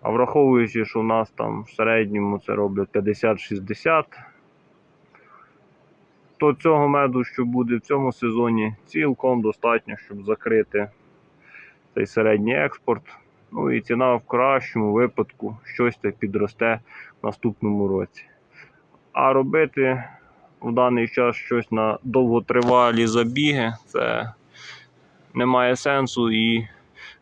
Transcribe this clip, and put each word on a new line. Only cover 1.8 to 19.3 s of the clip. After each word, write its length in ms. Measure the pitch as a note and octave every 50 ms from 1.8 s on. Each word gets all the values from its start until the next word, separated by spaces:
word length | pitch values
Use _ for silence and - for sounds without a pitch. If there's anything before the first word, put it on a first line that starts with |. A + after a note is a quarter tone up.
| A2 A2 A2+ A2+ A2 G2+ G#2 G#2 G2+ G2+ G2+ G2+
це 160 | _ - G#2+
роблять 340 | G#2 G2+ G2+ G2 G2 G2 -
п'ятдесят-шістдесят, 1160 | - G#2+ G2 G#2 G#2 - - A2+ G#2+ - - - G#2+ G2 F#2+ F#2+ G#2+ - - D#3+ E3 D#3 D#3+ _ - - - - _ _ _ _ _ _ _ _ _ _ _ _ _ _ _ _ _ - _ _ - - - _ _ _ _ _ _ _ _ _ _ _ _ _ _ _ _ _ _
то 160 | _ D#3 D3+ C#3
цього 360 | - - E3+ D#3+ D3+ D3 C#3+
меду, 360 | C#3+ C#3+ C#3+ C3+ B2 B2+ B2
що 200 | - - - B2
буде 320 | A#2+ A#2+ B2+ B2 A#2 A#2+
в 40 | A#2
цьому 320 | - - C#3+ C#3 C3+ C3 A#2
сезоні, 640 | - - A#2+ A2 A#2 A#2+ A#2 A#2 A2 G#2+ A2 A2 - _
цілком 560 | _ - D#3+ D#3 D3 C3 - - C3 B2+ B2 G#2+
достатньо, 540 | G#2+ G#2+ _ - A#2+ A#2 A2+ _ - G#2+
щоб 280 | G#2 - - G2+ G2+ F#2+
закрити 680 | G2+ G#2+ - - A#2 A2+ A2 G#2 _ - G#2 G#2 G#2 _ _ _ _ _ _ _ _ _ _ _ - - - - - _ _ _ _ _
цей 120 | - G#2
середній 500 | G2+ - A2+ A2 A2 A2 G#2 G#2 A2 B2+
експорт. 460 | D3 D3+ C#3 - - _ - A#2 G#2+ - - - - _ _ _ _ _ _ -
Ну 180 | - - C#3
і 100 | B2 A#2
ціна 340 | A2 - A#2+ A#2+ C3 B2+ B2
в 60 | A#2
кращому 720 | - _ - A#2+ B2+ C3+ C#3 C3 B2+ - - A#2 G#2+ G#2 G#2
випадку 640 | A2 B2 A#2+ - - G#2+ _ - _ - G#2 A2 - _
щось 320 | - - - A#2+ A#2+ A2+
так 200 | _ - G#2 G2
підросте 640 | _ - G2+ G2 G#2+ A2 G2+ - _ A#2 A#2 A2+ A2+ - _ - - - - _ _ -
в 40 |
наступному 640 | A2 G#2+ - - A#2+ G2+ _ - G#2+ G#2 G2+ G2+ G2
році. 360 | G2 F#2+ G2 - _ - - _ _ _ _ _ _ - - - _ _ _ _ _ _ _ _ _
А 200 | - C#3 C3+